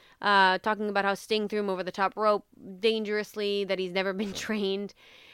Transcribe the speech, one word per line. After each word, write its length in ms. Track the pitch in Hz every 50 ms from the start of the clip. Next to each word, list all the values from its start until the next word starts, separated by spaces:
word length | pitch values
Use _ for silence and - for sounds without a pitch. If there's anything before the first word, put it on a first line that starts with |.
| - - - -
uh, 380 | - 214 202 196 190 185 185 185
talking 320 | - 220 214 202 214 208
about 160 | 202 202 190
how 80 | 196 196
Sting 340 | - - - 220 214 208 202
threw 120 | 214 214
him 100 | 208 202
over 140 | 190 180 185
the 80 | 180
top 260 | - - 196 185 - 208
rope 300 | 214 214 208 202 - _ _ - - 190 190 185
dangerously, 880 | 202 220 220 220 214 202 214 208 208 - - 214 208 202 202 202 196
that 120 | 185 190 180
he's 140 | 185 180
never 220 | 175 190 185 196 185
<laughs> 80 | 190
been 120 | 214 196 185
trained. 600 | - - - 214 214 196 190 196 196 202 196 - _ - - - - - -